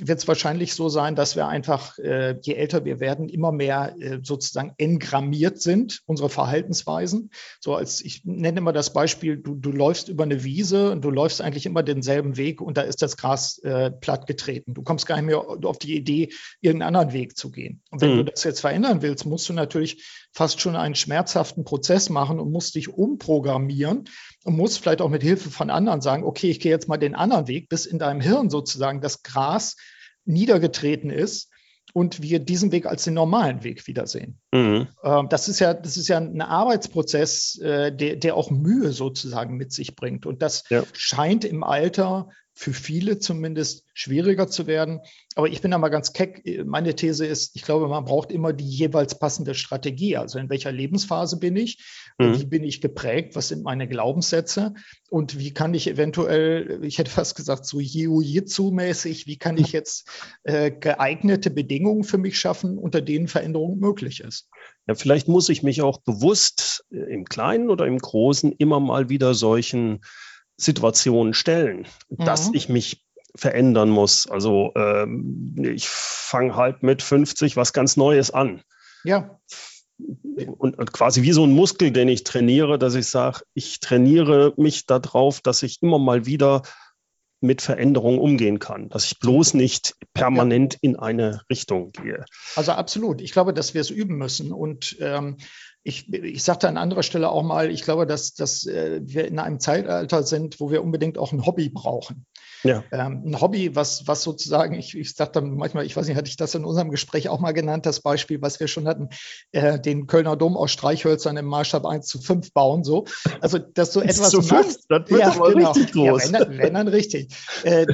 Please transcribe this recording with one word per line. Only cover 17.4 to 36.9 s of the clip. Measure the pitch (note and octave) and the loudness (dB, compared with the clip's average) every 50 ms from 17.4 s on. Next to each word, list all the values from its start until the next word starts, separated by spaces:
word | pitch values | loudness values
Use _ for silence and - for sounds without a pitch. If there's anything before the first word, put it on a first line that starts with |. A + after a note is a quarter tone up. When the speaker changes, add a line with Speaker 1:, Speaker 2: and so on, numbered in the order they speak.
| - C3 | -12 -12
Speaker 1:
gehen. | B2+ B2+ B2 C3 - - _ _ | -12 -12 -14 -14 -14 -16 _ _
Und | D#3+ C3+ | -2 2
wenn | C#3 D3 | 4 4
Speaker 2:
Mhm. | B2+ | 6
Speaker 1:
du | A#2+ - | 4 2
das | - - - - | 0 -4 -4 -4
jetzt | D#3+ C#3 - | -4 -2 -2
verändern | - C#3+ D3+ F#3 B3 C4+ G3+ D3 | -2 0 0 2 2 2 2 2
willst, | D3 D3 C#3 C3+ - | 0 -2 -2 -4 -6
musst | D3+ D#3+ E3+ - - | -6 -6 -6 -6 -4
du | E3+ | -4
natürlich | E3 D3 C#3+ - D#3+ D#3 D#3+ - - - - - - - _ | -4 -4 -2 0 -2 -2 -2 -6 -12 -18 -20 -20 -20 -20 _
fast | _ - D#3+ C#3+ - - | _ -2 0 0 0 -2
schon | - F3+ E3 | -2 -2 -2
einen | E3 D#3+ D3+ C#3 | -2 -2 -2 -2
schmerzhaften | - - D3 C#3+ E3 F3 - - F3 D3+ - - E3+ C#3+ | -4 -4 0 0 -2 -2 0 0 -2 -2 -2 -4 -8 -6
Prozess | - D3 C3 - - F3 G3 - - | -6 -4 -4 0 2 2 2 2 0
machen | D#3+ C#3+ C#3+ C#3 E3 D#3+ | 0 0 0 0 -2 -4
und | D#3 D3 | -4 -4
musst | D#3 F3 - - - | -4 -4 -4 -6 -6
dich | D#3 - - - | -8 -8 -6 -2
umprogrammieren | F#3 G3+ C4+ D4 - - D#3+ D#3 D3 C3 C#3 C3 C3 C#3 C3+ C#3 C#3 C#3+ D#3 G#3+ C#4 - - - - - - - _ _ | 0 0 0 0 -4 0 0 2 2 2 0 0 0 -2 -2 -2 -2 0 0 -2 -2 -4 -10 -18 -20 -20 -20 -20 _ _
und | F3 D#3+ | -2 0
musst | D#3+ F#3+ A#3 - - | 2 2 0 0 -2
vielleicht | - F3+ D#3+ E3+ | 0 0 2 2
auch | F3+ C#3+ | 2 0
mit | D3+ C#3+ C3+ | 0 0 2
Hilfe | D#3+ F#3+ G3 - D3+ | 2 2 0 0 -8
von | C3+ - D3+ - | -6 -4 -4 -2
anderen | C3+ E3 G3+ A#3 E3+ D3 | 0 0 2 2 0 0
sagen, | C3 C#3 C3+ D#3 - | 0 0 0 0 -2
„Okay, | D#3 - - G3 F3 | -4 -4 -2 -2 -2
ich | D3 - | 0 0
gehe | - D#3+ | 2 2
jetzt | D#3+ D#3+ - | 2 2 0
mal | - D3+ | -2 -2
den | C#3+ D3 C#3+ - | 0 0 -2 0
anderen | - F3 A3+ C4 F3+ C3+ | 0 2 2 2 2 0
Weg“, | B2 B2+ E3+ - | -2 -4 -6 -6
bis | _ E3 E3 - | _ -6 -6 -4
in | - E3+ D#3 | -4 -4 -2
deinem | D#3 C#3+ C#3+ C#3+ | -2 -2 -2 0
Hirn | B2+ E3+ A3+ C#4+ B3 E3+ | 2 2 4 4 2 0
sozusagen | D3 D3 C#3 - - C3 C3+ C3+ C#3+ C#3 | 0 -2 -4 -4 -4 -2 -2 -2 -2 -4
das | C#3+ C#3 - - - | -6 -6 -6 -8 -12
Gras | C3 B2+ C3+ C3+ D3 F3+ G#3+ - - - - - - - - - - _ _ _ | -6 -2 -2 0 0 0 -2 -2 -6 -10 -12 -20 -20 -20 -20 -20 -20 _ _ _
niedergetreten | F#3+ D#3 F3 G#3+ A#3+ G#3 E3+ E3 E3 - - D3+ D3 D3+ D3+ - C#3+ | 0 2 2 4 4 4 4 4 0 -2 -2 -2 -2 -2 -2 -4 -6
ist | C#3 D3 F#3+ G#3+ - - - - _ _ _ _ _ _ _ - _ | -4 -4 -4 -4 -6 -10 -12 -16 _ _ _ _ _ _ _ -6 _
und | F3 F3+ F3 - - | 0 0 0 -2 -6
wir | D3 D3+ E3+ D#3+ | -4 -2 -2 -2
diesen | C3+ D#3 F3+ F3 G3+ F#3+ | 0 -2 0 0 2 2
Weg | F3+ E3+ - | 0 0 -2
als | - - C#3+ - | -2 -4 -4 -4
den | E3+ D#3+ | -2 0
normalen | D#3+ D#3+ D#3+ G3+ A#3+ F#3+ C#3 B2+ B2 A2+ | 0 2 2 2 2 2 0 -2 -4 -8
Weg | A#2+ A#2+ - - | -10 -12 -12 -14
wiedersehen. | - B2+ B2+ - - - - - A#2+ - - _ _ C3 | -8 -8 -6 -6 -6 -8 -10 -10 -12 -16 -20 _ _ 2
Speaker 2:
Mhm. | B2+ A#2+ G#2+ G#2 A2+ B2+ - - _ - | 4 4 4 2 2 0 -4 -10 _ 0
Speaker 1:
Ähm, | C#3 D3 C#3+ C#3 - | 2 2 2 2 2
das | D#3+ D3+ - G3+ | -2 -2 -2 -4
ist | G3 - | 0 2
ja, | F#3+ E3+ E3 | 2 2 2
das | E3+ - D3+ - | 0 -6 -8 -8
ist | F3+ - | -6 -2
ja | - F3 | 0 0
ein | E3 E3 - E3+ D#3 | 0 0 -4 -6 -8
Arbeitsprozess, | D#3+ - D#3+ F3+ A3 B3+ A3+ - - - | -4 -2 0 0 2 2 0 -2 -2 -4